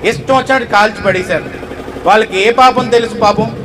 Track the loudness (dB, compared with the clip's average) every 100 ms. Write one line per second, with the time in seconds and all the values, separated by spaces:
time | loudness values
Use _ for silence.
0 | -2 -4 0 0 2 -2 2 2 2 0
1 | -2 -2 -2 -4 -4 -12 -12 -12 -12 -6
2 | 2 2 2 0 0 4 4 4 0 0
3 | 0 0 0 0 -2 -6